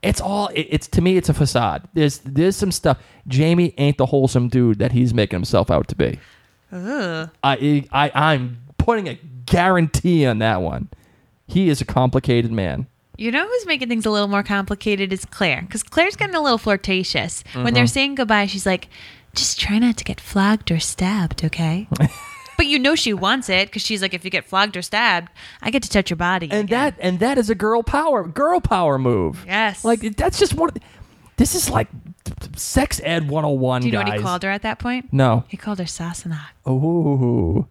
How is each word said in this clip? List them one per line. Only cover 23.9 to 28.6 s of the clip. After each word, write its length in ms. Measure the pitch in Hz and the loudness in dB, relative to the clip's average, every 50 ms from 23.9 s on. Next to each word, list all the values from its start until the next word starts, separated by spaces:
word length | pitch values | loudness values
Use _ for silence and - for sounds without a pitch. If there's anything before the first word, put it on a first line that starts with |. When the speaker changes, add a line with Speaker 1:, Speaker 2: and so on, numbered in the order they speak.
| 226 202 | -4 -2
Speaker 2:
like, 120 | 190 190 180 | -4 -4 -4
"If 80 | 175 170 | -6 -8
you 60 | 185 | -4
get 140 | 180 175 - | -6 -6 -6
flogged 300 | - - 185 202 214 196 | -2 0 0 0 0 -2
or 40 | 185 | -8
stabbed, 480 | 170 - - 208 240 233 190 175 170 170 _ - - - - - | -8 -4 -2 0 2 2 2 0 -2 -8 _ -20 -20 -20 -20 -8
I 80 | - 214 | -6 -2
get 140 | 226 226 220 | -2 -2 -2
to 60 | - | 2
touch 200 | - 208 185 - | 0 0 2 2
your 80 | 175 | -4
body 300 | 160 175 175 185 185 170 151 | -2 0 0 0 -2 -2 -2
Speaker 1:
And 140 | 185 208 214 | -2 -2 0
Speaker 2:
again." 20 | 185 | 0
Speaker 1:
that, 260 | 226 240 277 294 - - | 0 0 0 -2 -2 -2
and 200 | - 185 185 170 | -2 -2 0 0
that 180 | 208 247 277 | 0 2 2
is 120 | 262 233 208 | 2 2 2
a 40 | 220 | 0
girl 280 | 180 196 214 226 233 226 | 0 0 0 0 0 0
power, 400 | - - 285 311 330 285 226 180 | 0 0 0 2 2 0 0 -2
girl 320 | 170 156 - 277 311 359 349 | -4 -2 0 0 2 2 2